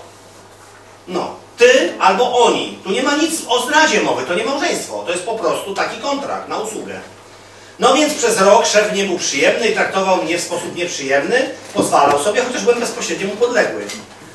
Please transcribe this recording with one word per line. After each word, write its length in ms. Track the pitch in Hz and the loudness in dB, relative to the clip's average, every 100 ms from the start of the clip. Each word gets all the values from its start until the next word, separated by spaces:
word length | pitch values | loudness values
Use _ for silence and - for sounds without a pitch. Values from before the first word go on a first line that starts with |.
| - - - - - - - - - - 180 | -14 -20 -20 -20 -20 -20 -20 -20 -20 -20 -8
no, 260 | 175 - - - - | -6 -6 -10 -8 4
ty 340 | 247 269 339 - | 6 6 2 2
albo 380 | 190 196 240 240 | 2 4 2 4
oni. 340 | 202 - - - | 4 2 -4 -8
Tu 60 | 185 | -4
nie 120 | 240 | -2
ma 140 | 285 294 | 0 0
nic 160 | 320 - - | 0 -2 -2
o 140 | 247 | -2
zdradzie 380 | 254 302 311 196 | 2 4 4 2
mowy, 220 | 202 - | 0 -2
to 100 | - | -2
nie 100 | 180 | -4
małżeństwo. 580 | 269 294 339 - - 104 170 | -2 -2 -2 -4 -6 -8 -6
To 60 | |
jest 120 | 180 | -6
po 100 | 226 | -6
prostu 400 | 220 160 175 202 | -4 -2 -4 -6
taki 220 | 180 - - | -4 -6 -6
kontrakt 480 | 285 277 - - - | -6 -4 -6 -8 -8
na 80 | - | -8
usługę. 420 | - - 95 92 - - - - - - - - | -8 -10 -10 -12 -14 -20 -20 -20 -20 -20 -18 0
No 160 | 247 | 4
więc 200 | 277 294 | 4 2
przez 260 | - 233 190 | 0 0 4
rok 260 | 202 226 220 | 6 6 4
szef 260 | 208 202 | 2 2
nie 100 | 196 | 0
był 140 | 196 170 | -2 -2
przyjemny 500 | - 269 254 240 214 | -2 2 2 2 0
i 60 | |
traktował 480 | 190 175 190 190 175 | 0 0 0 2 0
mnie 160 | 156 175 | 0 -4
w 40 | |
sposób 340 | - 175 170 160 | -4 -6 -6 -6
nieprzyjemny, 720 | 175 - 135 139 - 262 302 - - | -6 -6 -2 0 2 0 0 -8 -8
pozwalał 440 | 196 - 165 277 - | -4 2 4 4 2
sobie, 200 | 208 240 | 0 0
chociaż 200 | 247 - | -2 0
byłem 180 | 214 240 | 0 0
bezpośrednio 460 | 226 165 - 165 196 | -2 -6 -6 -4 -4
mu 100 | 214 | -2
podległy. 480 | 240 226 - 107 101 - - - - | 0 2 0 -2 -10 -12 -16 -20 -20